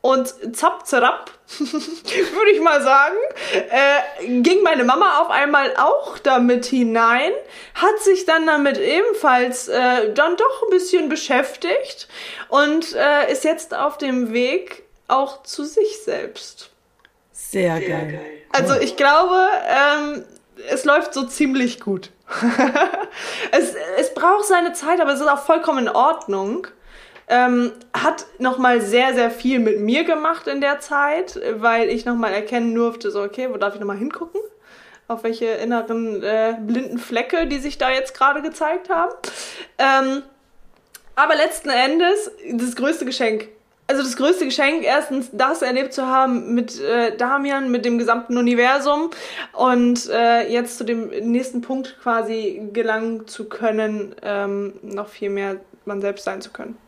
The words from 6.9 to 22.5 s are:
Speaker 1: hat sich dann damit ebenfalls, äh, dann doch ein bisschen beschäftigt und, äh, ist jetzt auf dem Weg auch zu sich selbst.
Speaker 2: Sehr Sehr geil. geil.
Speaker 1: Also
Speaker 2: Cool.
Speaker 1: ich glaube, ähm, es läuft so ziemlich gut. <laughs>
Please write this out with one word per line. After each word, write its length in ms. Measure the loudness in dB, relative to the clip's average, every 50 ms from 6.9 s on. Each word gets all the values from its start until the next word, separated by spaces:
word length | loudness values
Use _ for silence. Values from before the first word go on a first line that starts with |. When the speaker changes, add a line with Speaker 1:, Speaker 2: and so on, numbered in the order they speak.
| 2 4 4 4 4 4 2 0 -2 -4 -8 -12 -20 -20 -20 -14 -4
Speaker 1:
hat 240 | 2 2 2 2 4
sich 240 | 4 4 4 4 4
dann 220 | 2 2 4 4
damit 300 | 4 2 4 2 2 2
ebenfalls, 920 | 2 0 2 2 2 2 2 0 2 4 4 4 4 4 0 -2 -6 -4
äh, 460 | -2 0 2 2 4 2 2 2 0 2
dann 240 | 4 4 2 4
doch 260 | 2 2 2 2 0 0
ein 60 | 2
bisschen 400 | 2 2 2 2 2 2 2 0
beschäftigt 960 | -4 -4 -2 0 2 2 2 -2 -6 -8 -4 -2 -2 -2 -4 -6 -12 -16 -18 _ -18 -18 -16 -16 -14 -16 -8
und, 480 | 0 2 2 4 4 2 0 -2 -2 -2
äh, 340 | 0 2 4 4 4 2 0
ist 140 | 0 0 0
jetzt 300 | 0 -2 -2 -4 -8 -4
auf 220 | -2 -2 -2 -2
dem 340 | -4 -4 -2 -2 -2 -2 0
Weg 520 | 0 0 0 2 0 -2 -4 -8 -18 -20 -20 _ _ _ _ 0
auch 340 | 0 0 0 -2 -6 -16 -16
zu 220 | -12 -10 -10 -10
sich 360 | -2 0 0 0 0 -2 -6
selbst. 680 | -6 -6 -6 -6 -8 -10 -12 -16 -18 -18 -20 -20 -20 -20 _ _ _ _ _ _ _ _ _ _ _ _ _
Speaker 2:
Sehr 440 | -18 -14 -6 -2 0 0 0 0
Sehr 120 | -2 -4 -4
geil. 220 | -4 -4 -6 -8 -10
geil. 180 | -12 -12 -14 -16 -20 -8 _ 0
Speaker 1:
Also 220 | 0 2 2 2
Speaker 2:
Cool. 80 | 0 0
Speaker 1:
ich 120 | -2 0
glaube, 520 | 2 4 4 6 4 4 4 4 4 4 4 2 0 0
ähm, 560 | 0 2 4 4 4 2 0 -2 -6 -8 -10 -12 -16 -20 -20 _ _ _ -18 -6 -4
es 160 | -4 0 4
läuft 280 | 4 4 4 2 0 -6
so 100 | -6 -6
ziemlich 540 | -6 -2 -2 0 0 2 0 -2 -2 -4 -6
gut. 300 | -6 -6 -6 -6 -6 -14 _ _ _ -10 -6 0
<laughs> 100 | 0 0